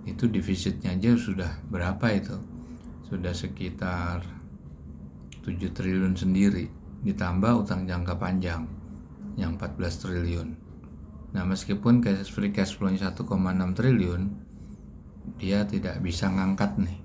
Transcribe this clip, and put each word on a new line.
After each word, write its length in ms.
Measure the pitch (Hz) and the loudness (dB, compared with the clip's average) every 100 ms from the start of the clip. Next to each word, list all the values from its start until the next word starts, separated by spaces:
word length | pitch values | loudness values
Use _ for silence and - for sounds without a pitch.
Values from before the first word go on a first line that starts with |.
Itu 240 | - 85 123 | -8 2 2
defisitnya 680 | 101 90 92 - - 95 92 | 2 0 0 0 -2 -2 2
aja 200 | 110 117 | 6 4
sudah 360 | 107 95 87 - - | 4 -2 -2 -6 -6
berapa 320 | 90 87 95 117 | -2 0 2 2
itu? 240 | 104 - 98 - - - - - - - | 2 0 -8 -8 -12 -12 -14 -14 -14 -8
Sudah 240 | 95 87 | -4 -2
sekitar 880 | 85 92 - 92 - 92 90 87 87 87 - - - - - - - - - - - - | -2 -4 -6 -6 -4 -2 0 -2 -2 -6 -10 -14 -16 -16 -16 -14 -14 -14 -16 -16 -10 -6
tujuh 240 | 90 95 | -4 -4
triliun 480 | - 92 92 92 92 | -2 0 4 4 4
sendiri, 480 | 92 95 101 92 78 - - - 101 | 4 6 6 4 -2 -8 -14 -4 -2
ditambah 560 | 95 92 90 110 120 | 0 2 4 6 6
utang 240 | 101 92 92 | 4 0 0
jangka 320 | 90 87 87 | 0 0 0
panjang, 480 | 95 92 90 82 80 - - - - - - - | 0 0 0 -2 -4 -8 -12 -14 -14 -14 -10 -4
yang 180 | 92 82 | -2 -2
empat 220 | 95 71 | -4 -4
belas 240 | 87 85 | -4 -2
triliun. 480 | 92 90 87 85 - - - - - - - - - 101 | -2 0 0 0 -4 -10 -14 -16 -14 -14 -14 -14 -6 -2
Nah, 60 | 92 | 0
meskipun 560 | 95 - 101 117 120 | 0 0 2 6 8
cash, 320 | 117 98 98 | 8 2 0
free 160 | - 101 | -2 0
cash 260 | 101 95 - | 2 0 2
flow-nya 380 | 98 95 95 | 0 2 0
satu 100 | 92 | -4
koma 300 | - 98 92 | -2 2 2
enam 240 | 92 92 92 | 2 0 2
triliun, 560 | 123 120 90 87 98 - - - - - - - - - - - | 4 6 4 2 -2 -4 -12 -16 -14 -14 -16 -16 -18 -14 -12 -6
dia 260 | 95 101 101 | 2 2 4
tidak 320 | 101 92 87 | 0 -2 -2
bisa 260 | 90 85 98 | 0 2 2
ngangkat 480 | 95 95 98 101 - | 4 2 4 2 2
nih, 160 | 87 - | 0 -2